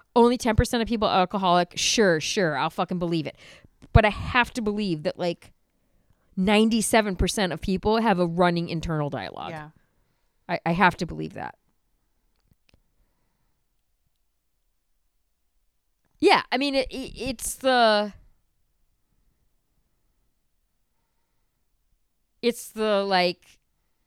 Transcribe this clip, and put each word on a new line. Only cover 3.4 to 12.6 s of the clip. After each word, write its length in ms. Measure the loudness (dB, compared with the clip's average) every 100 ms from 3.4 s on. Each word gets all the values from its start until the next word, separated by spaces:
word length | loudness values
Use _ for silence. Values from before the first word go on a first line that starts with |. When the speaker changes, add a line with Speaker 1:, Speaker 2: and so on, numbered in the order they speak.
| -20 -20 -20 _ 0
Speaker 1:
But 100 | 2
I 60 | 2
have 420 | -2 -4 -2 -2
to 80 | -4
believe 420 | -6 -4 -4 -2
that, 140 | -4 -4
like, 360 | -4 -6 -12 _ _ _ _ _ _ _ _ -4
ninety-seven 800 | 2 4 4 2 2 2 2 0
percent 380 | -2 0 -2
of 80 | -4
people 360 | -4 -2 0 0
have 180 | 2 2
a 60 | 0
running 420 | 2 2 2 -4
internal 420 | -6 -4 -4 -4
dialogue. 420 | -6 -10 -12 -12
Speaker 2:
Yeah. 180 | -12 -16 _ _ _ _ _ _ _ -8
Speaker 1:
I, 120 | -6 -2
I 60 |
have 220 | 2 2 2
to 80 | -8
believe 260 | -8 -10
that. 220 | -10 -14 -14 _ _ _ _ _ _ _ _ _ _